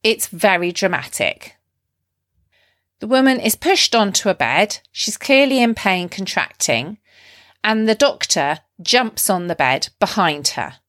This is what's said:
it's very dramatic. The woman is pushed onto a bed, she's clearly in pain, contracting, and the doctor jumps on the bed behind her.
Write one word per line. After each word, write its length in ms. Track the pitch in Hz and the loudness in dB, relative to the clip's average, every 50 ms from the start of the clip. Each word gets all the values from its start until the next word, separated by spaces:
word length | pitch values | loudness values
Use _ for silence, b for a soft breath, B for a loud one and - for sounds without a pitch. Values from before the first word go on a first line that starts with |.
| - | 2
it's 240 | 220 226 226 - | 2 0 0 -4
very 440 | - - 165 - 202 185 175 175 175 | -10 -4 0 2 2 2 2 0 -2
dramatic. 840 | 170 - 196 185 175 - 123 - - - - - - _ - - _ _ _ _ _ _ _ _ _ _ _ _ _ _ _ _ _ _ _ _ _ _ _ _ _ _ _ _ _ _ | -2 0 -2 0 0 -2 -6 -8 -6 -4 -2 -4 -4 _ -16 -20 _ _ _ _ _ _ _ _ _ _ _ _ _ _ _ _ _ _ _ _ _ _ _ _ _ _ _ _ _ _
The 80 | - | -4
woman 320 | 214 254 262 262 269 262 247 | 0 2 4 4 4 2 2
is 160 | - 220 220 | 0 -2 -2
pushed 380 | - - 330 381 - - - - | 0 2 2 2 2 2 2 2
onto 340 | 233 214 196 185 - - | 2 2 2 0 0 0
a 60 | 202 180 | 0 0
bed, 460 | _ 139 117 131 160 208 208 - - _ _ | _ 0 0 2 2 2 0 -2 -14 _ _
she's 260 | _ - - 226 - | _ -8 -6 -6 -6
clearly 440 | - - - 277 269 285 269 269 262 | -8 0 2 4 4 4 4 4 2
in 140 | 240 233 226 | 2 2 0
pain, 340 | - - 196 185 180 175 175 | 0 0 0 0 0 -4 -6
contracting, 880 | - - 190 - - 185 - - - _ - - 123 113 127 165 214 _ b b b b b b b b b b b b - | -8 -8 -8 -4 -4 -4 -4 -4 -6 _ -2 -2 0 -2 -2 -6 -12 _ b b b b b b b b b b b b -4
and 240 | 214 220 220 220 | -2 0 0 2
the 60 | 220 220 | 0 2
doctor 640 | 214 277 285 - - - - - 175 143 143 151 - _ _ _ - | 4 2 2 2 -2 -4 -2 -2 0 0 0 -2 -4 _ _ _ -10
jumps 480 | 170 - 233 247 254 185 - - - - | -4 0 0 0 0 0 -4 -4 -2 -2
on 160 | 190 175 175 | -2 -2 -2
the 100 | 175 165 | -6 -2
bed 340 | - 143 127 131 147 - - _ _ | 0 0 0 0 0 -4 -8 _ _
behind 500 | 208 - - 220 185 165 151 147 139 - | -2 -2 0 0 0 0 0 -2 -6 -6
her. 280 | - 135 98 - - _ _ | -4 -4 -8 -8 -10 _ _